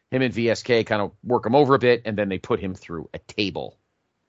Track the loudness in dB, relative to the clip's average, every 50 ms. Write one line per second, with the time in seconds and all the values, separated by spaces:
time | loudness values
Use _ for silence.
0 | _ _ -2 0 0 0 0 0 0 0 0 -2 0 0 2 2 2 2 0 -2
1 | -2 -4 -6 _ -4 -2 -2 0 0 2 4 4 6 4 4 4 4 4 2 2
2 | 0 -4 -2 -2 -2 -2 -2 -6 -2 -4 -4 -4 -2 -8 -10 -10 -12 -12 -12 -12
3 | -12 -12 -14 -16 -16 -10 -6 -4 -4 -4 -4 -8 -10 -12 -16 _ _ _ _ _
4 | _ _ _ _ _